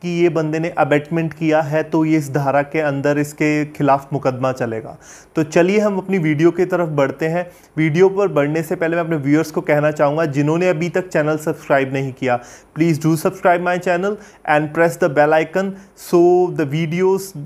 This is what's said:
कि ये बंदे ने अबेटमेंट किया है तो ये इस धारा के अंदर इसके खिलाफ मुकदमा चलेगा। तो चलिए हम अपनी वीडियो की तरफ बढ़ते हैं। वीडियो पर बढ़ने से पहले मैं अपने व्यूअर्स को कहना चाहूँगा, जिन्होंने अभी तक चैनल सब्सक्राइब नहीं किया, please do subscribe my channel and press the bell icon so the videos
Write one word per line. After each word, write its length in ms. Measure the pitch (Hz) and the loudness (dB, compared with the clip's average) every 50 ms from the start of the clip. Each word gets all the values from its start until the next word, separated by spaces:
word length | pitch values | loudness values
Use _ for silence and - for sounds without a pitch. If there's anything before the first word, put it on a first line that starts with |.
| - | -8
कि 60 | 175 | -6
ये 200 | 175 170 175 170 | -2 0 0 2
बंदे 300 | 151 160 156 151 156 160 | 2 0 -2 -2 -2 -4
ने 100 | 160 170 | -4 -4
अबेटमेंट 680 | 160 - 156 139 143 147 147 - 165 165 165 156 156 | -2 -2 0 2 2 0 0 -2 -4 -4 -4 -4 -6
किया 260 | - 165 156 151 156 | -4 -2 0 2 2
है 220 | 156 139 151 156 156 | 0 0 -2 -2 -2
तो 220 | 156 - 160 160 | -2 -2 -2 0
ये 140 | 156 156 160 | 2 0 0
इस 120 | 143 135 | 0 -2
धारा 320 | 135 151 143 139 135 143 143 | -4 -2 0 0 0 0 0
के 180 | 143 - 160 | 0 -2 -2
अंदर 380 | 156 147 139 139 135 147 147 147 | -2 -2 -2 -2 0 0 0 0
इसके 460 | 147 147 - - 156 151 151 151 151 | -2 -4 -4 -2 -2 0 0 0 -2
खिलाफ 480 | 147 151 - 147 139 135 139 139 - 143 | -4 -4 -2 2 2 2 2 0 -4 -8
मुकदमा 400 | 135 - 135 123 120 131 131 127 | -4 -2 -4 -2 -2 -2 -4 -2
चलेगा। 460 | - 127 117 113 110 110 123 - - - - - - - _ - | -4 -4 -6 -6 -8 -10 -12 -16 -18 -20 -20 -20 -20 -20 _ -4
तो 60 | 165 156 | -4 -4
चलिए 360 | 151 - 175 170 180 202 214 | 0 2 2 4 4 2 2
हम 200 | 208 214 196 185 | 2 0 -2 -4
अपनी 200 | 180 190 190 190 | -4 -2 -2 0
वीडियो 320 | 156 156 151 147 165 170 | 0 0 2 2 2 2
की 140 | 165 175 180 | 2 2 0
तरफ 240 | 180 180 170 175 160 | 0 0 -2 -2 -2
बढ़ते 380 | 151 143 - 175 175 - 160 | 0 0 0 0 0 -2 -4
हैं। 240 | 160 165 175 175 175 - - - _ _ | -2 -2 -4 -4 -6 -12 -20 -20 _ _
वीडियो 320 | 156 160 156 147 170 190 190 | -2 0 0 2 4 4 4
पर 200 | 190 190 202 185 | 4 2 0 0
बढ़ने 340 | 151 147 143 143 151 160 160 | 2 0 0 0 0 -4 -4
से 140 | 156 180 | -4 -4
पहले 200 | 175 170 160 170 | -4 -2 -2 -2
मैं 80 | 170 170 | -2 -2
अपने 120 | 165 165 | -2 -4
व्यूअर्स 340 | 156 131 143 147 156 160 156 | -2 0 2 2 2 2 0
को 100 | - 180 | -4 -4
कहना 300 | - - 147 147 147 151 | -2 0 0 2 2 0
चाहूँगा, 340 | 151 151 151 143 147 156 165 | 0 2 2 2 2 0 -2
जिन्होंने 440 | 156 131 143 143 151 156 175 180 185 | 0 0 0 0 0 0 2 0 0
अभी 200 | 170 151 170 175 | 0 0 -2 -2
तक 200 | - 190 180 185 | -2 -4 -4 -2
चैनल 280 | - 170 147 151 156 | -2 -2 0 0 -2
सब्सक्राइब 560 | 156 151 165 156 160 - - 151 139 135 131 135 | -2 -2 -4 -6 -6 -2 0 2 2 2 0 -2
नहीं 200 | 135 135 135 123 | -4 -4 -6 -6
किया, 280 | - 135 127 123 120 - - - - - _ _ 151 | -4 -2 -2 -2 -2 -4 -8 -20 -20 -20 _ _ 0
please 280 | 160 170 160 135 - | 2 2 2 2 2
do 60 | 156 165 | 0 0
subscribe 480 | 156 - 190 185 - - 190 175 175 175 | 2 0 -2 -2 0 2 2 2 4 2
my 140 | 175 180 180 | 0 -2 -2
channel 380 | 180 190 175 175 185 202 214 208 - - - _ - - | 0 0 0 0 0 -2 -4 -6 -10 -18 -20 _ -2 0
and 240 | 151 151 156 147 151 160 | 2 2 2 0 0 2
press 200 | 170 170 147 - | 2 2 2 0
the 120 | 185 170 143 147 | -2 0 4 4
bell 260 | 147 151 156 160 160 | 4 4 4 2 0
icon 260 | 160 - 185 196 196 190 - - - _ - - - | 0 -2 -4 -4 -4 -6 -10 -16 -20 _ -20 -6 0
so 100 | - 175 170 175 180 180 180 175 156 | 2 4 6 6 4 4 2 0 0
the 140 | 147 156 139 139 | -2 -4 -2 -2
videos 500 | 160 165 156 165 175 185 185 190 190 190 - - 151 143 | -2 -2 -2 -2 0 0 0 0 -2 -4 -8 -12 -12 -10